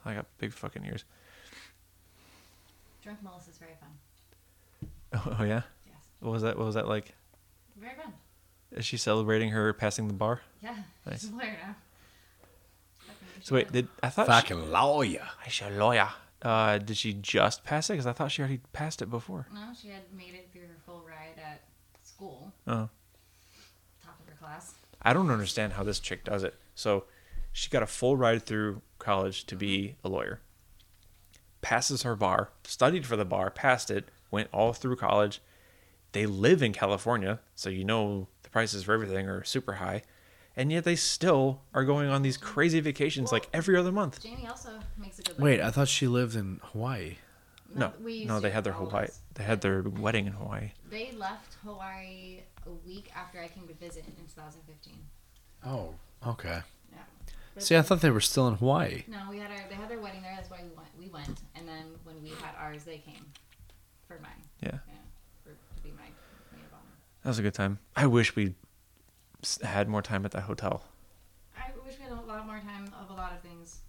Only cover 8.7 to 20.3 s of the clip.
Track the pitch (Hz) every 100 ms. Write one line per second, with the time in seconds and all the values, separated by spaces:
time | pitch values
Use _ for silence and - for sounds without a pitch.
8.7 | - 113 117 - 107 107 110 110 110 107
9.7 | 104 107 - 107 98 107 123 - _ 214
10.7 | 220 196 _ - - 214 233 240 202 196
11.7 | 208 _ _ - _ _ _ - _ _
12.7 | _ _ _ - - - - - 131 -
13.7 | 127 123 - 131 165 214 117 - 87 78
14.7 | 85 139 147 113 80 - - - - 101
15.7 | 101 107 117 98 - - _ 120 113 110
16.7 | 104 104 107 110 101 101 101 104 - -
17.7 | 151 156 185 123 117 143 - 135 135 -
18.7 | - 151 - 110 117 117 185 131 208 220
19.7 | 247 208 196 180 190 180